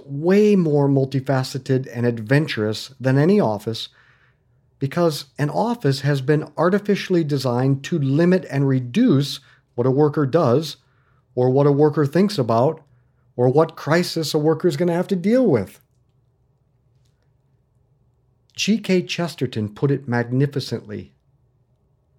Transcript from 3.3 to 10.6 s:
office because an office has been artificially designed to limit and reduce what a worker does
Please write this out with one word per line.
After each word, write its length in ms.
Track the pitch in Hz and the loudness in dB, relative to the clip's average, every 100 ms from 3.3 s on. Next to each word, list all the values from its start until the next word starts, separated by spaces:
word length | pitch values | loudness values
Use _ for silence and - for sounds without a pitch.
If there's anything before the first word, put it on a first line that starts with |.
| 208 | 2
office 500 | 123 104 - 113 - _ _ _ _ _ _ _ _ - | 0 -2 -6 -8 -10 _ _ _ _ _ _ _ _ -8
because 460 | 139 170 170 143 - - | -6 0 0 -2 -8 -6
an 140 | 147 | -4
office 500 | 156 220 233 139 135 | -2 -4 -2 -2 0
has 180 | 139 139 | 0 -2
been 320 | 131 151 151 - | 0 0 -2 -2
artificially 680 | 170 202 202 196 - 185 | 0 0 0 -2 0 -2
designed 600 | 151 143 131 120 135 139 | 0 -2 -2 0 0 -2
to 160 | - 170 | -4 -4
limit 460 | 135 143 175 180 - | 0 2 2 2 -2
and 180 | 139 139 | -2 0
reduce 720 | 131 123 170 247 139 143 - _ _ _ - | 0 -2 0 2 2 0 -8 _ _ _ -2
what 100 | 127 | 0
a 60 | |
worker 340 | 135 151 151 135 | 2 2 2 0
does 520 | 160 135 131 | 2 4 2